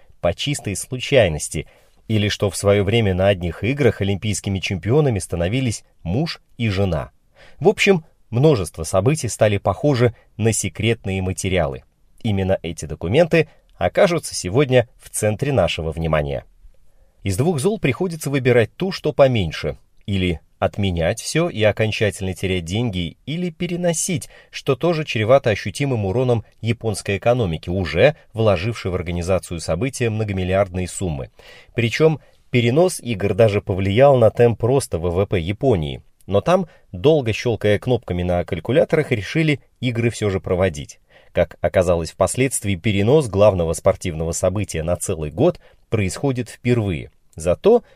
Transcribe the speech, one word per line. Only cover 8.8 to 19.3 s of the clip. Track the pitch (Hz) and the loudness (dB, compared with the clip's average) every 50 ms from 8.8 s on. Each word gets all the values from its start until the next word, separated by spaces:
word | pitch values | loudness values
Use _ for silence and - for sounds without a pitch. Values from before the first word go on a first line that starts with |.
| 80 | -6
событий | - - 95 95 127 160 156 - 107 | -2 0 2 2 2 0 0 -4 -6
стали | - - 113 107 104 98 | 0 0 2 2 2 0
похожи | - 104 95 - - 147 139 113 123 117 - - _ _ _ - | 0 -2 -2 0 0 0 2 2 2 2 0 -4 _ _ _ -2
на | 104 117 | 0 0
секретные | 107 - - 95 - - - 113 113 - - 95 95 95 | 0 0 -4 -6 -6 -2 -2 -2 -2 -2 -4 -4 -4 -2
материалы. | 92 95 92 - - 95 92 87 80 71 67 62 - _ _ _ _ _ _ - | -2 -4 -4 -4 -4 -2 0 0 0 -2 -4 -8 -14 _ _ _ _ _ _ -6
Именно | - 113 101 95 95 92 95 - | -4 -2 -2 0 0 0 0 -2
эти | - 85 82 - - | -2 -6 -10 -10 -10
документы | 71 78 - 82 85 110 156 175 160 - 165 151 - _ _ _ _ _ | -10 -10 -8 -4 0 2 2 4 4 2 0 0 -2 _ _ _ _ _
окажутся | - 95 90 - - 202 175 170 156 - - - | -2 -2 0 2 2 2 2 2 -2 -6 -8 -10
сегодня | - - 92 95 135 151 123 127 123 113 - _ | -8 -6 -2 0 0 2 4 4 2 2 2 _
в | _ - - | _ -18 -12
центре | - - 107 107 107 - - 143 | -6 -2 -2 -2 -2 -2 -2 0
нашего | 139 107 87 80 - - 78 80 | 2 2 2 2 0 -4 -6 -6
внимания. | 78 82 82 80 78 78 73 71 69 62 - - _ _ - - - - - - - _ - _ _ _ | -6 -4 -2 0 0 0 0 -2 -6 -8 -10 -14 _ _ -20 -20 -20 -20 -20 -20 -20 _ -20 _ _ _
Из | - 98 92 | -6 -4 -2
двух | 95 135 180 185 135 | 0 0 0 0 0
зол | 131 196 226 196 | -2 -2 -2 0
приходится | - 143 - - 185 190 165 156 - 143 | -2 -2 -2 -2 -4 -6 -6 -8 -6 -4
выбирать | 139 139 123 127 120 123 110 - _ | -4 0 2 4 4 4 2 0 _
ту, | - 180 196 | -4 -6 -4
что | - - - 151 | -4 -4 -4 -2
поменьше. | - - 139 131 | 4 4 4 4